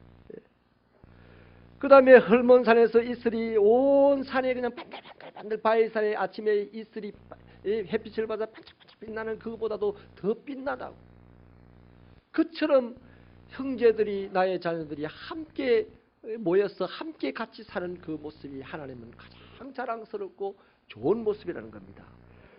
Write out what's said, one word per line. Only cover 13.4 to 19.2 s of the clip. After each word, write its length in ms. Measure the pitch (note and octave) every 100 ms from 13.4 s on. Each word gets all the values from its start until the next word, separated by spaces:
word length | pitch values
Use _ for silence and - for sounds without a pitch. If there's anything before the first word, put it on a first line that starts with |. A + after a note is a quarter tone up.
| -
형제들이, 840 | - C4+ B3 A#3 G#3+ G#3 G3+ G3
나의 260 | F#3 F#3+ F3+
자녀들이 460 | F3 E3 D3+ D3+ D3+
함께 840 | - - E4 D#4 - C4 A3+ G#3+ - _ _ A#3 A3+
모여서 460 | F#3 F#3 G3+ - F3+
함께 460 | - D#4+ - C4+
같이 320 | C4+ A3+ -
사는 320 | G#3+ G3+ F3+ F3
그 120 | -
모습이 500 | D#3 D3 - C#3 C3+
하나님은 500 | C3 E3 C3+ B2+ A#2
가장 600 | -